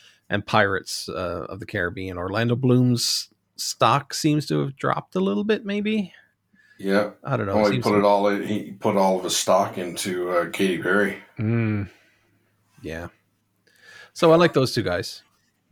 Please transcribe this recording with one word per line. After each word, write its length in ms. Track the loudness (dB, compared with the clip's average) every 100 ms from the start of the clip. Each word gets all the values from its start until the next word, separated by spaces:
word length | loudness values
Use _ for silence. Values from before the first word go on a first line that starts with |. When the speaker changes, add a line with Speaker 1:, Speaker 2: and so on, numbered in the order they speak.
| -20 _ _
Speaker 1:
and 160 | -6 0
Pirates, 640 | 2 2 0 -6 -10 -8
uh, 360 | -6 -6 -6 -8
of 100 | -12
the 60 | -8
Caribbean, 520 | -4 -4 -6 -10 -8
Orlando 380 | -4 -2 0 2
Bloom's 720 | 4 4 4 2 0 -4 -6 _ _ -10
stock 560 | -10 0 2 2 -2
seems 320 | -2 0 0 0
to 120 | -2
have 160 | -2 -4
dropped 360 | -4 -4 -4 -4
a 40 |
little 240 | -2 -2
bit, 220 | -2 -4 -2
maybe? 480 | -4 -2 -2 -4 -12 _ _ _ _ _ _
Speaker 2:
Yeah. 320 | 0 0 0 -6
Speaker 1:
I 140 | -4 -2
don't 120 | 0
know. 60 |
Speaker 2:
Oh, 120 | 2 2
Speaker 1:
It 0 |
Speaker 2:
he 60 |
Speaker 1:
seems 100 | 2
Speaker 2:
put 100 | 2
Speaker 1:
like 60 | 4
Speaker 2:
it 60 | 6
all 220 | 6 4
in, 140 | 0
he 280 | -2 -4 -6
put 240 | -4 0 2
all 220 | 2 2
of 80 | 0
his 100 | -2
stock 420 | 2 2 2 -4
into, 520 | -8 -6 -6 -4 -2
uh, 200 | -2 -2
Katy 300 | 0 0 0
Perry. 360 | 0 2 0 -4 -14 -6
Speaker 1:
Mm. 520 | -2 0 0 -2 -6 -12 _ _ _ _ _ _ _ _
Yeah. 240 | -12 -10 -12 -16 _ _ _ _ _ _ -20 -20 -20
So 180 | 0 6
I 40 | 6
like 180 | 6
those 200 | 4 0
two 100 | 0
guys. 400 | -2 -4 -6 -14 _ _ _ _ _